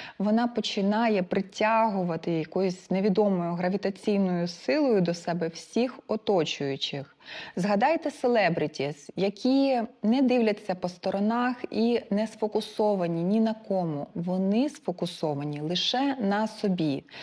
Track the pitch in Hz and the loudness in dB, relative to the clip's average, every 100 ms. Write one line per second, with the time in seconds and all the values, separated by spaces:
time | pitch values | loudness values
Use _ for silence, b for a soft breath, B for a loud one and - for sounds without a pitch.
0 | B B 202 220 240 240 - - 196 208 | B B 2 2 2 -2 -4 0 0 2
1 | 233 208 180 202 190 - 214 226 220 196 | 2 2 0 -2 -2 0 2 4 2 2
2 | 175 165 170 165 151 180 190 180 - 185 | -2 -2 -2 -2 -2 0 -2 -2 -2 0
3 | 208 190 208 185 170 175 180 196 196 196 | 2 4 2 2 -2 -2 -2 -2 -4 -4
4 | - 202 190 175 175 - - 285 285 214 | 0 2 2 0 -2 -4 -2 2 4 4
5 | 170 175 - 170 165 - - 220 247 - | 2 -2 -4 -4 -4 -8 -4 -2 -2 -4
6 | - 214 - 196 151 - 143 135 - 143 | -4 -4 2 2 2 -2 -4 -4 -6 -8
7 | 139 _ B B B - 190 202 254 320 | -10 _ B B B -2 0 2 2 2
8 | 311 - 254 240 185 170 151 - 139 156 | -2 -2 2 4 2 2 -2 -2 -6 -6
9 | - - 190 202 254 269 277 254 220 - | -10 -4 -2 0 2 4 4 2 -2 -2
10 | 208 254 254 247 220 208 - 180 180 180 | 2 4 4 4 2 0 -4 -4 -6 -4
11 | 190 196 208 233 247 247 - 208 233 233 | -4 0 0 0 0 -2 -4 0 2 2
12 | - 202 220 - 214 214 214 - 214 196 | 0 -2 -2 -2 -2 -2 -4 0 2 2
13 | 175 165 175 220 220 220 - 190 170 143 | 0 0 2 2 2 -2 -2 -2 -2 -4
14 | - - 175 185 190 214 294 - - 175 | -6 -6 -2 0 2 2 0 -4 -6 -4
15 | 175 - 160 143 147 147 151 180 - 247 | -4 -4 -4 -2 -4 -4 -4 -2 0 0
16 | 277 269 202 202 220 - 208 180 156 139 | 0 0 0 0 -2 -2 0 0 0 -2
17 | - B | -6 B